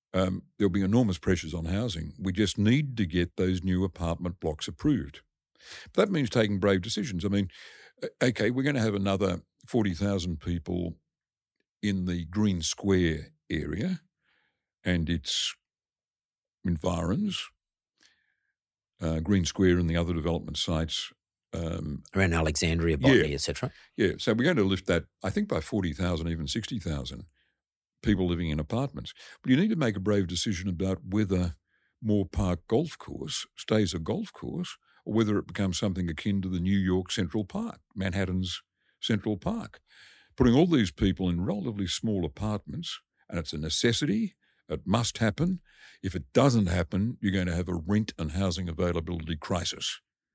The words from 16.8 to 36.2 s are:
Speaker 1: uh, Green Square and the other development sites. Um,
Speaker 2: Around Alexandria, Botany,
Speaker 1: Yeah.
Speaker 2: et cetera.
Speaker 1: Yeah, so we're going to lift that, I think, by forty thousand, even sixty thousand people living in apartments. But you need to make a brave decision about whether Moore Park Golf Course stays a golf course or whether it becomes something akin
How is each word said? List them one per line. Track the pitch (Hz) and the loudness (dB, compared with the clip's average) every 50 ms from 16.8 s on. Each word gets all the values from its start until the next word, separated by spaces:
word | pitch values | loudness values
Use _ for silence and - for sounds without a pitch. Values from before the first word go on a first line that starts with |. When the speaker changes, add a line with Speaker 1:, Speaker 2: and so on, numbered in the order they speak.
| - 87 87 85 82 87 110 185 214 - 185 - - - _ _ _ _ _ _ _ _ _ _ _ _ _ _ _ _ _ _ _ _ _ _ _ _ _ _ _ _ _ - | 0 -2 -2 0 0 0 0 0 0 -2 -4 -6 -10 -10 _ _ _ _ _ _ _ _ _ _ _ _ _ _ _ _ _ _ _ _ _ _ _ _ _ _ _ _ _ -6
Speaker 1:
uh, | 85 80 80 80 | -2 -2 0 0
Green | 82 101 101 95 85 | 0 2 2 2 2
Square | - - - 95 92 87 90 | 0 2 4 4 6 6 6
and | 87 80 | 4 2
the | 82 | 2
other | 85 85 87 | 0 0 0
development | 85 80 76 85 82 - - - - - | -2 -2 0 0 -2 -2 -4 -6 -6 -4
sites. | - - 82 80 82 78 - - - - _ _ _ _ _ _ _ - - | -2 0 0 0 0 -2 -4 -6 -6 -8 _ _ _ _ _ _ _ -10 -8
Um, | 85 85 82 87 87 87 - 71 67 - - - | -6 -4 -4 -4 -4 -6 -6 -8 -8 -10 -4 0
Speaker 2:
Around | 98 98 87 82 | 2 2 4 4
Alexandria, | 82 80 78 73 - 90 82 82 82 82 85 78 69 | 2 2 2 2 2 2 2 2 2 2 2 0 4
Botany, | - 139 131 101 85 76 | 6 6 6 6 4 2
Speaker 1:
Yeah. | 71 | 0
Speaker 2:
et | 73 | -2
cetera. | - 82 71 - - - - - - _ - | -2 -2 -2 -4 -6 -8 -8 -12 -20 _ -2
Speaker 1:
Yeah, | - 107 85 - - | 0 0 0 0 0
so | - - | 0 0
we're | 107 117 127 | 2 2 2
going | 185 175 | 2 4
to | 120 98 | 4 4
lift | 98 98 92 - | 2 2 0 0
that, | - 87 82 - _ _ - | 0 0 0 0 _ _ -8
I | - 95 | -6 -2
think, | - 208 208 - | -2 -2 -2 0
by | 92 82 | -2 -4
forty | - - 120 104 92 80 | -2 -2 -2 -2 -2 -2
thousand, | 73 92 90 92 87 78 82 85 | -2 -2 -2 0 0 -2 -2 -4
even | 82 80 76 73 | -4 -4 -4 -4
sixty | - 117 107 - 135 110 | -4 -6 -6 -6 -8 -6
thousand | - 85 76 69 64 - 65 58 - _ _ _ _ _ _ _ _ _ _ _ _ _ _ _ | -4 -4 -4 -4 -6 -8 -12 -14 -16 _ _ _ _ _ _ _ _ _ _ _ _ _ _ _
people | - 113 104 90 92 | 0 0 2 2 2
living | 87 85 85 87 80 | 0 0 0 -2 -2
in | 73 78 | -2 -2
apartments. | 78 - 107 120 139 131 - - 58 - - - - - - _ | -4 -4 -2 -4 -4 -4 -6 -10 -14 -14 -16 -18 -20 -20 -20 _
But | - 131 | 2 4
you | 127 | 4
need | 151 202 220 | 4 4 2
to | 220 | 2
make | 160 135 113 95 | 2 0 0 0
a | 101 | 0
brave | 92 104 104 101 92 | 0 2 2 2 2
decision | 82 90 90 - 113 92 85 95 98 | 0 -2 -4 -2 -2 -4 -2 -2 -4
about | 87 82 92 95 95 - - 92 | -2 -2 -2 -2 -2 -4 -4 -2
whether | 98 107 107 90 95 90 90 85 - _ _ _ _ _ _ _ _ - | 0 0 2 2 2 0 0 -2 -4 _ _ _ _ _ _ _ _ -6
Moore | - 107 104 101 92 | -2 0 2 2 0
Park | - - - 101 90 87 82 _ | 0 -2 0 0 0 0 -2 _
Golf | - 110 131 170 147 - - | 0 0 0 0 -2 -8 -12
Course | - - - - - 151 - - - _ _ | -12 -12 -10 -10 -8 -6 -6 -8 -8 _ _
stays | - - - 110 110 101 85 87 | -12 -2 2 2 4 4 2 0
a | 80 | -4
golf | 80 92 120 208 220 - | -4 -4 -4 -4 -4 -8
course | - - - 62 - 170 180 - - _ _ _ _ _ - | -12 -12 -10 -8 -6 -6 -8 -8 -10 _ _ _ _ _ -8
or | - 104 | 0 2
whether | 113 110 104 104 95 | 2 4 4 2 0
it | - | -2
becomes | - 85 110 98 92 87 - | -4 -4 -2 -2 0 0 0
something | 110 98 87 92 90 85 | -2 -2 -2 -2 -2 -4
akin | 80 - | -4 -2